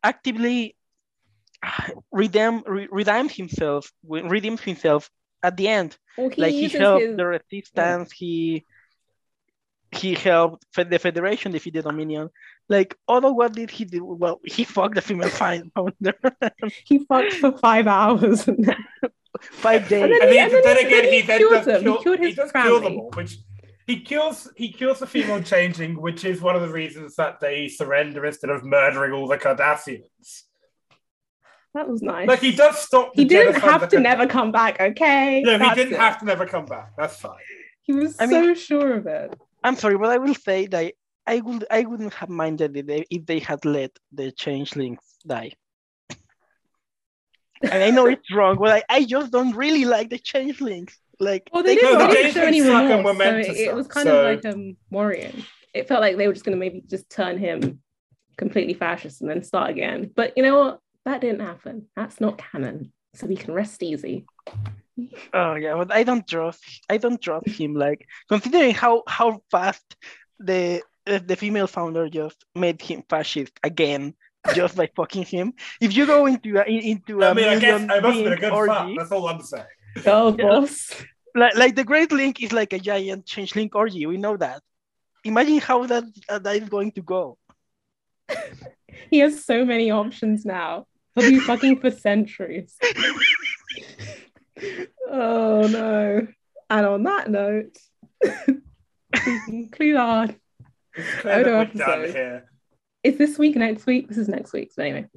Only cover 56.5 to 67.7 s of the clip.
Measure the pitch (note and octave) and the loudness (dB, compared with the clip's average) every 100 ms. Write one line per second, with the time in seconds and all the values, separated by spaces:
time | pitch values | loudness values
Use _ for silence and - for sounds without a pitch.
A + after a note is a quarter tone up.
56.5 | F#3 F#3 F#3 - F3 _ - F#3 F3+ G3 | -4 -6 -10 -12 -12 _ -6 -6 -4 -6
57.5 | E3 C3+ - _ _ _ _ _ - - | -4 -6 -8 _ _ _ _ _ -8 -4
58.5 | G#3 E3+ E3+ E3+ E3+ D#3+ C3+ D3+ D#3+ - | -4 -4 -4 -6 -6 -12 -12 -8 -8 -6
59.5 | F#3+ - E3+ E3+ - G3 - A#3 - C4 | -4 -4 -4 -6 -6 -8 -4 -4 0 2
60.5 | C#4 C#4 C4 _ _ - C4 B3 G#3+ G3+ | 4 2 -2 _ _ -8 -4 -4 -4 -8
61.5 | E3+ - A3+ G#3+ - G#3+ - G#3+ G#3+ - | -14 -16 -18 -16 -12 -12 -4 -4 -4 -14
62.5 | D#3+ B2+ D3+ C#3 _ _ _ A3+ G3 - | -10 -8 -10 -16 _ _ _ -8 -8 -6
63.5 | E3+ G#3 - F3 D3+ - - - _ - | -6 -6 -8 -8 -8 -8 -12 -12 _ -16
64.5 | G#2 G#2 G#2 _ - B3 - - F#3 E3+ | -12 -12 -14 _ -16 -16 -16 -6 -2 -2
65.5 | D#3 D#3 D#3+ F3+ G3+ A#3+ B3 F#3 E3 E3 | -4 -6 -6 -4 -2 -2 -2 -4 -6 -6
66.5 | E3 - - _ G#3+ A#3+ A#3+ - D#3+ F#3 | -8 -20 -20 _ -2 -2 -4 -6 -6 -6
67.5 | - D3+ | -6 -6